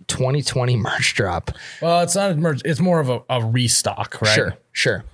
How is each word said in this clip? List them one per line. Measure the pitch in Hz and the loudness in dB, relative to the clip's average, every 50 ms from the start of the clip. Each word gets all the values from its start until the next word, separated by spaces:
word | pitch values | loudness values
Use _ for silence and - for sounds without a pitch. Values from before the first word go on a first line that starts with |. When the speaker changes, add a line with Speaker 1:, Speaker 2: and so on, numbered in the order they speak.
| - | -8
Speaker 1:
twenty | - - - 127 127 135 147 131 | -8 -4 -2 -2 0 0 0 -2
twenty | - - 131 123 123 123 | -2 -2 0 2 2 2
merch | 113 98 - - - - - - | 2 0 -2 -2 0 0 0 0
drop. | - 104 92 87 85 - - - - - - - - | 0 0 0 -2 -4 -4 -6 -10 -10 -14 -16 -10 -4
Speaker 2:
Well, | 151 165 170 175 175 | 0 2 2 2 2
it's | 170 - | 2 0
not | 196 196 202 | 0 0 0
a | 175 | 0
merch. | 147 165 170 147 123 - | 0 0 0 0 -2 -2
It's | 165 160 - | -2 0 2
more | 175 185 175 165 | 2 2 2 2
of | 147 127 | 2 0
a, | 123 113 - - | -2 -4 -2 -2
a | 127 123 113 | -2 -2 0
restock, | 113 117 123 123 113 - - - 107 101 - - - - - | 0 2 2 2 2 2 2 0 0 -2 -4 -6 -8 -4 0
right? | 113 107 107 | 2 4 4
Speaker 1:
Sure, | 113 117 87 - - _ _ - | 4 2 0 -4 -8 _ _ -6
sure. | - - 131 104 160 - - | -2 0 0 0 -2 -4 -6